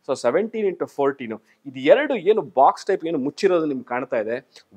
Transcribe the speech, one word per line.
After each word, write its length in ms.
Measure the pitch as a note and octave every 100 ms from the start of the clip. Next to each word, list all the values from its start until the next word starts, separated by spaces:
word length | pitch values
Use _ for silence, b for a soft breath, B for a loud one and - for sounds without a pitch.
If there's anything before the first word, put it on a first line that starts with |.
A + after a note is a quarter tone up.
| -
So 80 | B2+
seventeen 520 | A#2+ D#3+ A3 A3 G3
into 200 | F3+ C#3+
fourteen, 540 | - C#3 C3+ A#2 A2 b b C#3
ಇದು 140 | B2+
ಎರಡು 360 | C#3 A#3 D4 B3
ಏನು 260 | F3+ G#3+
box 440 | C3+ B2+ D3+ - -
type 200 | F#3+ E3
ಏನು 120 | D#3+
ಮುಚ್ಚಿರೋದು 480 | C3+ - F#3+ F3 D#3
ನಿಮ್ಗೆ 200 | C3 A#2
ಕಾಣ್ತಾ 320 | B2 C3 A#2+
ಇದೆ, 320 | G#2+ B2 - B _